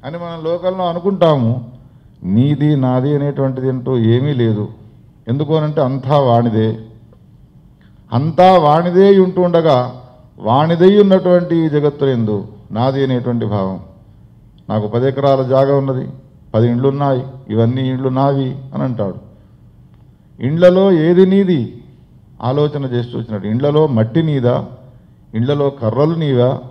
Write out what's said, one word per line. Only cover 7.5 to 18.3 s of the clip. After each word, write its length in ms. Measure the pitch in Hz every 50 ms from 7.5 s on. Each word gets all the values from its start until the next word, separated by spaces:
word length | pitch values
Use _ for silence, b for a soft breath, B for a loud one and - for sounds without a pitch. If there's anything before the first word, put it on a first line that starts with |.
| _ - _ - - _ b b b - - - 113
అంతా 460 | 120 143 160 160 170 180 185 185 180
వానిదే 600 | 156 147 147 160 175 180 175 180 196 202 202 190
ఉంటూ 220 | 185 180 170 180
ఉండగా 600 | 180 175 170 170 160 160 139 123 123 123 - - - - - - - - _ -
వానిదై 640 | 95 104 120 135 151 165 170 165 175 190 202 208
ఉన్నటువంటి 540 | 208 196 185 190 175 180 180 175 175 160 170
ఈ 140 | 165 160 156
జగత్తులందు 760 | 147 151 147 147 143 143 147 135 131 117 113 107 107 101 98 - - - - -
నాది 320 | - 110 120 135 131 139 135
అనేటువంటి 420 | 131 131 123 120 127 120 117 113
భావం. 340 | 101 104 104 95 95 95 87 - - - - - - _ - - - - - - - _ - _ -
"నాకు 180 | 107 110 104
పది 200 | 104 110 120 127
ఎకరాల 360 | 139 131 139 139 139 135 135 135
జాగా 340 | 123 135 131 139 139 143
ఉన్నది, 320 | 139 139 135 131 127 131 - - - - - _ - - - -
పది 140 | 113 120
ఇండ్లు 200 | 120 120 120 131
ఉన్నాయి, 360 | 139 139 139 143 139 135 127 127 - - - - -
ఇవన్నీ 400 | 104 110 113 117 123 131 131 131
ఇండ్లు 200 | 131 127 131 131
నావి" 460 | 127 131 139 139